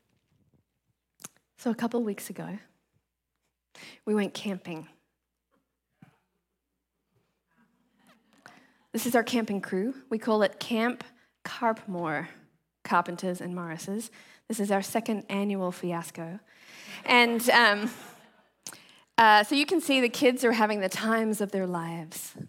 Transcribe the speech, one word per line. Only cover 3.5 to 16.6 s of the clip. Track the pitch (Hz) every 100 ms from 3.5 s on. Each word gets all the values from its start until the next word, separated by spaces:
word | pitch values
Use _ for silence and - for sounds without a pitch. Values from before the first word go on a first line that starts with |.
| _ _ - - - -
we |
went | 214 196
camping. | - 214 185 185 160 160 _ _ _ _ _ _ _ _ _ _ _ - _ _ _ _ _ _ _ _ _ _ _ _ _ _ _ _ _ _ _ _ _ _ _ - - _ _ _
This | 226 240
is | 240
our |
camping | 226 240 220 202
crew. | - 185 233 - -
We | 220
call | - 214
it | 196 -
Camp | - 220 233 240 - _ _ _
Carpmore, | - - 233 220 208 175 160 147 - - _ _ _ _
Carpenters | - 175 180 175 185 180
and | 180 180
Morrises. | 170 160 - 208 226 - - - -
This | 220
is | 202
our | 294
second | - 226 226 214 -
annual | 196 202 196 180
fiasco. | 180 175 170 - - 165 196 - _